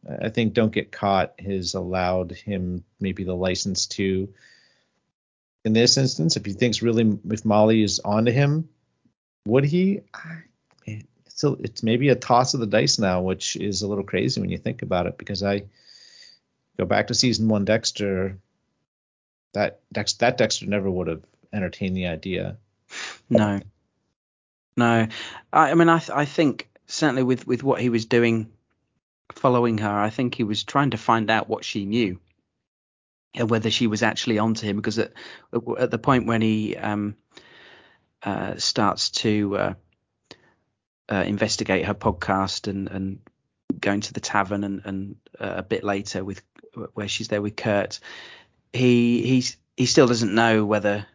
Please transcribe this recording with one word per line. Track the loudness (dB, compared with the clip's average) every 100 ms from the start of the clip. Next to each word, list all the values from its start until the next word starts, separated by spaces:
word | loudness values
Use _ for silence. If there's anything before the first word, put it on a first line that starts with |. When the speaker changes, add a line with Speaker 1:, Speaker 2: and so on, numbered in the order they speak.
| -12
Speaker 1:
I | -8 -4
think | 0 0
"Don't | 2 2
Get | 0 -6
Caught" | -2 2 2 0 -4
has | -6 -6 -4
allowed | -6 -4 -2 0 0 -2
him | -8 -8 -6 -4 -6 -10 _
maybe | -6 -4
the | -4
license | -2 -2 -2 -4 -4 -6
to, | -2 0 0 -4 -10 _ _ _ _ _ _ _ _ _ _ _ _
in | 0
this | 4 4 4
instance, | 2 0 0 0
if |
he | -6
thinks | 0 0 2
really, | 0 4 2 2 -4
if | -4
Molly | 2 4 6 6
is | 4 0
onto | -2 2 2
him, | 4 2 2 -4 _ _ _ _ _ _ _ 0
would | 2
he? | 4 2 2 0 -6
I, | -18 -16 -16 -18 _ _ _ -14 -12 -14 _ _ -2
so | -2 -2
it's | -6 -4
maybe | 0 2 4
a | 2
toss | 4 4 4
of | 0
the | 0
dice | 2 2 2
now, | 2 2
which | 0 -2 -4
is | -4 -4 -4
a | -4
little | -4
crazy | -4 -2 0 -2
when | -4
you | -4
think | -6 -8
about | -4 -2 -2
it, | -6
because | -10 -4
I | -2 -2 -4 _ _ -20 -20 -20 -20 _ _ _ _ -6
go |
back | 0 0 0
to |
season | 0 2 2 2
one | 2
Dexter, | 2 0 0 -4 -4 -2 -4 -6 _ _ _ _ _ _ _ _ _ _ _
that | -2 -2 -2 _
Dex-, | -6 -4
that | 2 2 4
Dexter | 0 0 -2
never | -2 -2
would | -2 -2
have | -6 -10 _ _
entertained | -6 -6 -4 -4 -2
the | -4
idea. | -4 -4 -4 -4 -8 _ _ _ -14 -14 -14 _
Speaker 2:
No. | 2 4 -2 -6 _ _ _ _ _ _ _ _ _ _ 0
No. | 4 4 2 -4 -14 -16 0
I, | 4 4
I |
mean, | 6 4
I | 4
th-, | 2
I | -4
think | -2 2 0 0 -10 _ _
certainly | -2 0 2
with, | 0 0 -2
with | -4
what | 0 0
he | 2
was | 0 2
doing | 2 4 0 -4 _ _ _ _ _ _ _ _
following | -2 2 2 2 0
her, | -2 0
I | -2
think | 0 -4
he | -2
was | -4 -4
trying | -2 0 0
to | -2
find | 0 0 2
out | 0 0
what | -6
she | -6 -6
knew | -2 -2 -2 -4 _ _ _ _ _ _ _ _ _ _ _
and | -4 0
whether | 2 2
she | 2 0
was | 2
actually | 0 0 -2 0
onto | 0 0 -2
him, |
because | -2 -2 -2
at, | -4 -6 -20 -20 _ -6 -4 -2
at | -2
the | -2
point | 2 2 2
when | 2
he, | 2 2 -2
um, | -4 -4 -4 -4 -8 _ -20 -20 -20 -20 -20 _ _ _ _
uh, | -6 -4 -6 -4
starts | -2 2 0 0 -4
to, | -2 0 2 0 0
uh, | -2 -4 _ _ _ _ _ -20 _ _ _ _ _ _ -4
uh, | -2 0
investigate | 0 -2 -2 0 0
her | 0
podcast | 0 -2 -2 0 0 0 -4 -6
and, | -6 -6
and | -6 -8 -8 -16 _ _ _ _ -4
going | 0 -2
to | -4
the | -8
tavern | -2 0 0 -2
and, | -4 -6
and, | -8 -8 -8 -14 _ -12
uh, | -8 -8
a |
bit | -4 -4
later | -2 -4 -4 -8
with, | -8 -10 _ _ -20 -14 -12
where | -8 -6
she's | -6 -4
there | -2
with | -2 -4
Kurt, | 0 0 0 -8 -16 -18 -20 -20 _ _ _
he, | 0 4 6 4 2
he's, | 2 2 0 -8 _ -2
he | 2
still | 6 6
doesn't | 6 2
know | 4 4 4
whether | 4 2 2 -2 -4